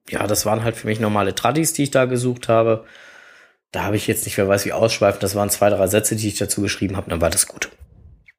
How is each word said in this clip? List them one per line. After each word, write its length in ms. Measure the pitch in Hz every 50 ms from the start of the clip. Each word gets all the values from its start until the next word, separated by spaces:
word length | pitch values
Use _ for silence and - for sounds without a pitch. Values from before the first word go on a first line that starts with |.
| _ -
ja, 180 | - - 104
das 200 | 104 104 - -
waren 180 | 104 107 110 113
halt 120 | 117 110
für 100 | - -
mich 120 | 110 110 110
normale 360 | 113 107 104 104 101 98 95
Tradis, 400 | - - 113 135 156 165 151 -
die 80 | -
ich 80 | 143 139
da 160 | - 135 127
gesucht 420 | 127 127 123 123 127 123 123 - -
habe. 380 | 113 113 113 113 113 110 - - - - - - - - - - - - - _ _ _ _ _
Da 120 | - 80
habe 140 | 90 98 104
ich 100 | 107 -
jetzt 180 | - 107 - -
nicht, 140 | 110 - -
wer 80 | 98
weiß, 180 | 95 98 101 -
wie 60 | -
ausschweifend, 520 | - 78 110 113 - - 107 101 95 - -
das 100 | 95 95
waren 160 | 101 104 101
zwei, 180 | - - 101 104
drei 200 | 104 95 95 90
Sätze, 260 | 98 107 - - 117
die 140 | 110 110 104
ich 100 | 98 -
dazu 240 | 104 92 - -
geschrieben 340 | 101 90 - - 101 95 98
habe, 140 | 95 - -
dann 100 | 82 82
war 80 | 85 82
das 200 | - - - -
gut. 220 | - - - - - _ - _ _ - - - - _ _ _ _